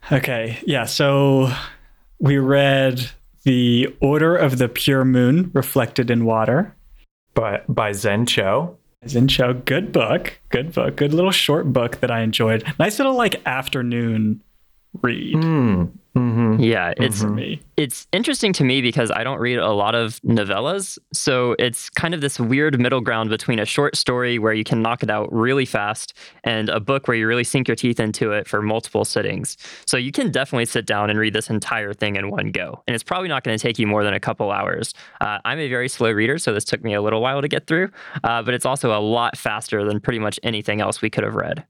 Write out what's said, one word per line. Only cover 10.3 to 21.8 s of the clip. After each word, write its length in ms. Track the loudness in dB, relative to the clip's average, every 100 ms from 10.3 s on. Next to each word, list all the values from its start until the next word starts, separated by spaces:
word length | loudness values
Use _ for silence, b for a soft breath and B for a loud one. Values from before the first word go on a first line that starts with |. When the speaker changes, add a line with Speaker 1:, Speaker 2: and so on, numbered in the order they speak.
| -12 -4
Speaker 1:
good 240 | -4 -2
book, 220 | -2 -2 0
good 180 | 0
little 180 | 2 2
short 400 | 2 2 0 2
book 280 | 2 0 -2
that 100 | -2
I 120 | 0
enjoyed. 440 | 0 2 2 2 -2 B
Nice 180 | 0 2
little, 160 | 0 2
like, 300 | 2 0 -4
afternoon 960 | -4 -4 -4 -2 0 0 2 0 0 _ _ _ _ _ -4
read. 320 | -2 -2 -2 0
Speaker 2:
Mm, 560 | 2 2 4 2 0 -4 _ 0
mm-hmm. 440 | 0 2 2 4
Speaker 3:
Yeah, 320 | 4 2 0 0
it's 240 | -2 0
Speaker 1:
For 80 | -2
me. 320 | -2 -4 -10 -6 -4
Speaker 3:
it's 300 | -4 -6 -4
interesting 420 | -4 -2 -2 0
to 100 | 2
me 180 | 2 2
because 300 | 2 0 0
I 120 | 0
don't 140 | -4 -2
read 220 | -2 0
a 100 | 0
lot 220 | 2 2
of 260 | 0 -2 -4 0
novellas, 720 | 0 2 -2 -2 -4 -6 -12 _
so 420 | -4 0 2 0 0
it's 320 | 0 -2